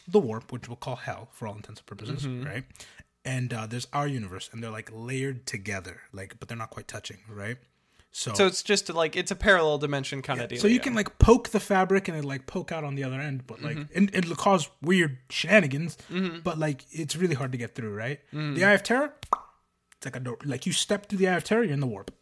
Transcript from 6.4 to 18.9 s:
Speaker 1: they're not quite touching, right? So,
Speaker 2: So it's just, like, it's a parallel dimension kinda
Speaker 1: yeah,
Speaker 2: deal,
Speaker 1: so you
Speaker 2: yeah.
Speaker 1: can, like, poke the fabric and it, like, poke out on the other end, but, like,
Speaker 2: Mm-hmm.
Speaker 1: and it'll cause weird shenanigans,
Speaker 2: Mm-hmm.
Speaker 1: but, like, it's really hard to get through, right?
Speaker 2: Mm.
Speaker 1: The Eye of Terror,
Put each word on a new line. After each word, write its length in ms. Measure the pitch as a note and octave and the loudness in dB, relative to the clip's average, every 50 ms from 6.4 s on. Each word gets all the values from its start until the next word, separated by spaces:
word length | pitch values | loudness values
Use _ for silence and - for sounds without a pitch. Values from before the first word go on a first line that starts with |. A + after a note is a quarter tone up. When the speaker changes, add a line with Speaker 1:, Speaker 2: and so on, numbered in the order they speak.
| - - | -14 -12
Speaker 1:
they're 80 | A#2 | -10
not 140 | A2+ A2 - | -10 -10 -10
quite 160 | - - G#2+ | -12 -14 -14
touching, 320 | - - G#2+ - - G#2 G2+ _ A2 | -12 -14 -12 -12 -12 -16 -16 _ -16
right? 280 | G#2+ G2+ G2+ G#2+ B2 - _ _ _ _ _ _ _ _ _ _ - | -14 -10 -8 -8 -8 -10 _ _ _ _ _ _ _ _ _ _ -10
So, 200 | - - C3 - | -6 -6 -2 4
Speaker 2:
So 140 | - G3 | 4 4
it's 160 | F#3 F3+ - - | 4 4 0 0
just, 260 | - G3+ F#3+ - - | 2 2 2 2 -2
like, 280 | E3 E3 E3 D#3 D#3 | 0 0 0 2 0
it's 140 | F3+ F3 - G3 | -2 -2 -2 -4
a 40 | |
parallel 420 | - - G#3 G3 F3 D#3+ D#3 D3+ C#3 | 0 4 6 6 6 6 4 2 2
dimension 440 | D3+ C#3+ D3 C#3 C3 - C#3+ C#3 C3 | 0 0 -2 -2 -2 -4 -6 -8 -4
kinda 220 | - C3+ B2 A#2+ | -4 -4 -4 -4
Speaker 1:
yeah, 20 | |
Speaker 2:
deal, 120 | - A#2+ A#2+ | -6 -4 2
Speaker 1:
so 80 | - G#3 | 6 6
you 80 | A#3+ | 6
Speaker 2:
yeah. 60 | A#3+ - | 6 4
Speaker 1:
can, 120 | C#4 A#3+ | 2 0
like, 240 | G#3+ G3 - - _ | 0 -2 -2 4 _
poke 300 | - A3 A#3 B3 - - | 8 8 8 8 6 2
the 80 | - G3+ | -2 -2
fabric 460 | - - G3+ F#3+ F#3+ F3+ G3 G3 G3 - | 2 4 4 4 4 4 4 2 2 0
and 80 | E3 | -4
it, 80 | D#3 C#3+ | -4 -4
like, 220 | C#3 C3+ C3 - | -4 -6 -6 -8
poke 240 | - - F#3+ D#3 - E3+ | -8 -8 -8 -6 -6 -6
out 120 | D#3+ D3+ | -6 -6
on 100 | C#3+ C#3 | -4 -4
the 80 | C#3 C3+ | -4 -4
other 160 | C3 C3 C3+ | -4 -4 -4
end, 260 | D3 D3+ C3+ C3 B2+ | -4 -4 -6 -6 -8
but, 140 | - - - | -10 -12 -8
like, 160 | C#3+ D3 D3+ | -6 -6 -6
Speaker 2:
Mm-hmm. 220 | D#3 D3 D3 - F3 | -6 -8 -4 4 4
Speaker 1:
and 120 | G3+ G3 - | 4 4 4
it'll 220 | F#3 F3 E3 E3+ | 0 0 0 -2
cause 340 | - - G3+ G3 F3+ C#3+ - - _ | 0 4 4 4 4 2 -2 -8 _
weird 380 | - D#3+ F#3+ F#3 E3+ D3+ C3 - - _ | 0 4 4 6 4 4 0 -4 -12 _
shenanigans, 680 | - - - D#3+ G3 G#3+ E3+ C3+ C3+ C#3+ E3+ D#3 - - - - | -6 -4 2 6 6 6 6 6 0 -2 -4 -6 -8 -12 -14 -6
Speaker 2:
Mm-hmm. 280 | E3 F3+ F#3+ F3+ E3 E3+ D#3+ | -4 -2 -2 -2 -4 -4 -4
Speaker 1:
but, 120 | F3+ D#3+ D#3 | -4 -2 0
like, 260 | D#3 D3+ C#3+ C3 - _ - | -2 -2 -2 -4 -8 _ -8
it's 240 | D#3 D#3+ C#3 - | -8 -6 -4 0
really 180 | D#3 F#3 F3 D3+ | 0 2 2 2
hard 160 | B2 C#3 B2+ C3 | 0 -2 -4 -4
to 60 | A#2+ | -4
get 160 | A#2+ A2 - | -6 -6 -6
through, 200 | - A#2 G#2+ G2+ | -8 -8 -6 -6
right? 260 | G#2 A2 B2+ D3 - _ _ - | -4 -4 -6 -6 -8 _ _ -6
Speaker 2:
Mm. 220 | D3+ D#3 D3 C#3 | -4 -4 -2 0
Speaker 1:
The 100 | F3 F#3 | 4 6
Eye 80 | G3+ G#3 | 6 6
of 100 | F#3+ G3 | 6 4
Terror, 280 | - | 2